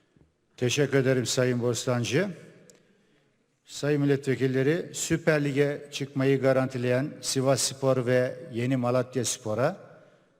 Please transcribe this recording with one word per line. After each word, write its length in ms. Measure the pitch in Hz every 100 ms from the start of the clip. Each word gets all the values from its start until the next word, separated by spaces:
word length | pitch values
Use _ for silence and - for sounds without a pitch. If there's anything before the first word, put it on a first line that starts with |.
| _ _ _ _ _ -
Teşekkür 400 | 123 143 139 139
ederim 280 | 127 127 117
Sayın 360 | - 127 123
Bostancı. 680 | 120 117 - 120 110 131 202 165 - - - - _ _ _ _ _ _ _ _ -
Sayın 360 | - 143 147
milletvekilleri, 880 | 143 139 135 120 127 131 135 170 -
Süper 500 | - - 160 170 151
Lig'e 460 | 143 135 143 143 -
çıkmayı 500 | - 139 135 135 139
garantileyen 680 | 135 131 131 127 123 123 151 -
Sivasspor 840 | - 135 131 131 - - 135 131 120
ve 300 | 127 127 - -
Yeni 240 | 113 123 135
Malatyaspor'a 1000 | 120 127 123 131 110 - 110 107 143 190 - - - _ _ _